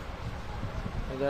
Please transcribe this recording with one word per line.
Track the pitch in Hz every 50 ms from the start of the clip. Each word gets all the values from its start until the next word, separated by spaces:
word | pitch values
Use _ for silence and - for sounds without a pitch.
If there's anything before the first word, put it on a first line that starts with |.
| - - - - - - - - - - - - - - - - - - - - - -
এই | 135 131
যে | 139 139